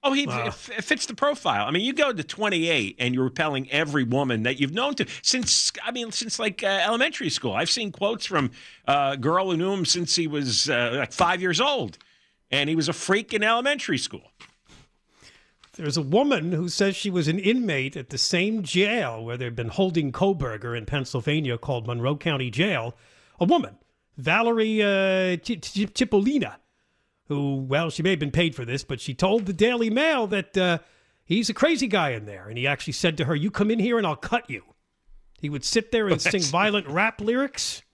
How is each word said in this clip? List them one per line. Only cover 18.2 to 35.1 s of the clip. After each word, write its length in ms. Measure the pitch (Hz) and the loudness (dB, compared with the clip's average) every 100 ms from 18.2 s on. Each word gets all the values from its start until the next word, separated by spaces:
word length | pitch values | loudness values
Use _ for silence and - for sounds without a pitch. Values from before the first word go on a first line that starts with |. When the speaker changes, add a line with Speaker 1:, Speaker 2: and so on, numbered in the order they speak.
| - 175 196 220 | 0 2 0 -2
Speaker 2:
jail 600 | 170 175 202 233 143 113 | 0 2 2 2 -2 -6
where 140 | 113 123 | -8 -6
they've 180 | 123 117 | -6 -4
been 140 | 113 | -4
holding 420 | - 190 165 147 | 0 2 2 -2
Kohberger 640 | 123 196 180 135 107 120 120 | 0 0 2 -2 -4 -6 -6
in 80 | 107 | -4
Pennsylvania, 720 | 139 131 131 131 151 139 117 | -4 -2 -2 0 0 0 -4
called 280 | - 123 117 | -2 -4 -2
Monroe 320 | 120 123 147 | -2 -2 0
County 320 | 170 139 127 | -2 -2 -2
Jail. 460 | 110 196 151 113 - _ _ _ - | 0 0 0 -4 -10 _ _ _ -2
A 60 | 175 | 4
woman, 300 | 339 - - _ _ _ - | 4 2 -10 _ _ _ -6
Valerie, 640 | 135 190 233 226 220 214 | 0 2 2 2 2 2
uh, 560 | 208 196 190 190 185 180 | 4 4 2 2 2 0
Chi-, 180 | - 202 | -4 -6
Chi-, 300 | - 190 202 | -4 -2 -2
Cipollina, 600 | - 262 208 208 285 139 - _ _ _ _ _ _ _ | 0 2 4 4 2 -2 -8 _ _ _ _ _ _ _
who, 300 | 143 143 135 | -2 0 -2
well, 340 | 131 139 165 | 0 0 0
she 100 | - | 0
may 80 | 165 | 0
have 80 | 180 | 2
been 120 | 143 | 0
paid 240 | 151 170 135 | 2 0 0
for 100 | 117 | -6
this, 180 | 135 | -6
but 160 | - 131 | -6 -8
she 140 | - | -8
told 320 | 123 185 226 196 | 0 2 2 0
the 80 | |
Daily 380 | 180 220 247 226 | 2 2 4 0
Mail 340 | 226 320 285 214 | 2 2 2 0
that, 300 | 202 - 190 | -2 -2 0
uh, 220 | 180 170 - _ _ _ | 2 0 -4 _ _ _
he's 240 | _ 185 233 | _ 0 0
a 40 | |
crazy 320 | 202 302 311 254 | 2 2 2 0
guy 260 | 190 151 | 0 0
in 140 | 117 104 | -2 -8
there. 220 | 98 92 | -14 -12
And 100 | 117 | -4
he 80 | 131 | -2
actually 280 | 143 - | -2 -4
said 220 | 147 175 156 | 0 0 0
to 80 | 143 | -2
her, 100 | 151 | 0
"You 160 | 185 | -2
come 180 | - 208 | 0 0
in 80 | 226 | 2
here 220 | 214 233 | 2 2
and 80 | 185 | 0
I'll 80 | 147 | -2
cut 340 | - 240 - | -2 -4 -4
you." 140 | 110 - _ _ _ _ | -14 -14 _ _ _ _